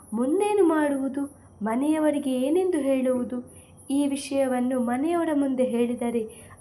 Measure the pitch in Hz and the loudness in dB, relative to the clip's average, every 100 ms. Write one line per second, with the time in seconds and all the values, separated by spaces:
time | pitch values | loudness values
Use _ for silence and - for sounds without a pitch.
0 | - 214 262 370 415 415 339 311 294 269 | -8 -2 0 2 2 4 4 4 2 0
1 | 269 277 285 - - - 208 233 294 311 | -2 -4 -6 -10 -20 -8 -4 0 0 2
2 | 302 285 277 254 269 349 370 320 269 262 | 2 0 -2 -2 0 2 2 0 0 2
3 | 254 254 240 247 - - - - - 277 | 2 0 -4 -8 -12 -20 -20 -20 -4 0
4 | 285 277 - 269 262 247 247 262 240 247 | 0 -2 -2 -2 0 0 0 0 0 0
5 | 320 349 320 285 277 254 254 233 240 240 | 0 0 0 0 0 0 0 0 -2 -2
6 | 240 233 220 - - - | -4 -4 -6 -10 -20 -20